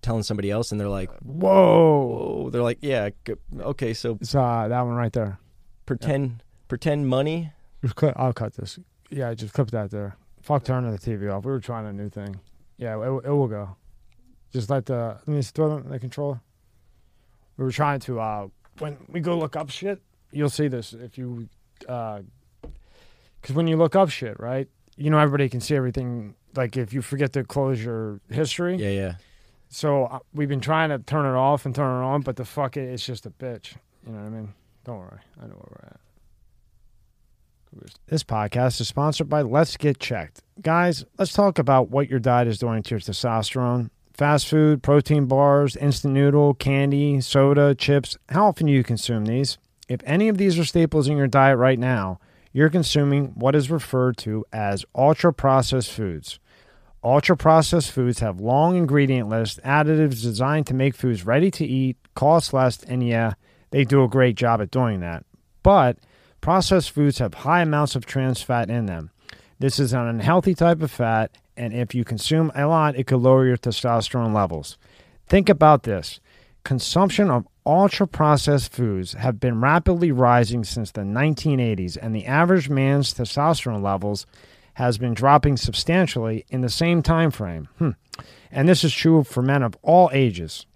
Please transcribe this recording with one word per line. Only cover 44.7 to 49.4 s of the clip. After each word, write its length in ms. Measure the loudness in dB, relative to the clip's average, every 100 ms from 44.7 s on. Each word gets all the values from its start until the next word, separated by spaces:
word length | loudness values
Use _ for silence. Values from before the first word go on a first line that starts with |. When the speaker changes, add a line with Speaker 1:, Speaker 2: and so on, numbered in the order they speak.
| 2
Speaker 2:
protein 440 | 4 2 4 0 2
bars, 500 | 4 4 4 2 0
instant 380 | -2 0 0
noodle, 400 | 2 4 4 4
candy, 640 | 2 0 0 2 2 2 0
soda, 540 | 0 4 4 6 4
chips. 420 | 2 2 0 0 -14 _
How 160 | 2 2
often 200 | 2 2
do 60 |
you 100 | 2
consume 440 | 2 -4 -2 -2 -2
these? 320 | -2